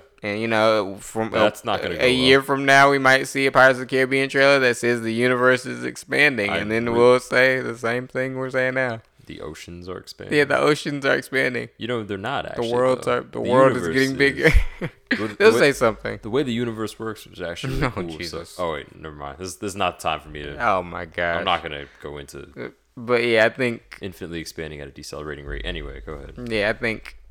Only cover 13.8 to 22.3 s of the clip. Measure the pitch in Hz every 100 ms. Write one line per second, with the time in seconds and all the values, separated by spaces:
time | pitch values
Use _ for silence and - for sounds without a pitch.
13.8 | 87 131 135 135 139 131 143 - - -
14.8 | 165 - _ 220 110 104 208 226 147 131
15.8 | 120 104 - 107 113 120 147 117 120 110
16.8 | 110 - 113 107 - 107 87 85 131 131
17.8 | 139 110 87 80 85 78 - - 90 76
18.8 | 65 - 80 73 71 69 92 - 104 95
19.8 | 92 85 90 78 76 76 73 71 120 95
20.8 | 90 85 87 87 87 85 95 85 80 73
21.8 | 71 - 76 73 69